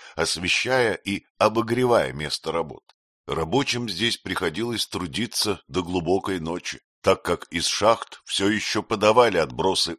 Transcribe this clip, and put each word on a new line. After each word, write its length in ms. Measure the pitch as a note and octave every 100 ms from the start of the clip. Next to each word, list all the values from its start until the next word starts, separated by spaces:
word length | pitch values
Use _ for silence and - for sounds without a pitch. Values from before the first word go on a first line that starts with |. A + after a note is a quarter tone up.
| -
освещая 800 | - D#2+ D#2+ F2 - B2 C3 A#2
и 320 | F2 G2 G2 - _
обогревая 720 | G#2 A2+ A2+ A#2 B2 A2 C2+
место 400 | C#2 D2+ - D#2+
работ. 320 | E2 D#2 - _ _ _ _ -
Рабочим 640 | C#2+ D#2+ B2 C3+ A#2+ A#2
здесь 300 | F2 A#2 G#2+
приходилось 680 | F#2 E2+ F2 D#2 A#2+ A2+ -
трудиться 720 | F2+ F2 C#2 A#2 - G#2+ F#2+ -
до 160 | E2+
глубокой 560 | F2 F#2 E2 F#2+ G2+ F#2
ночи, 420 | D#2+ F2+ - - _ _
так 240 | - G2
как 240 | - E2+ -
из 180 | D#2+ -
шахт 540 | - G#2 A2+ - -
всё 240 | - - G2
ещё 360 | G#2+ - G#2+
подавали 540 | - G#2+ G#2+ A2+ A#2+ F2
отбросы 600 | D2+ B1 F2+ F2 E2+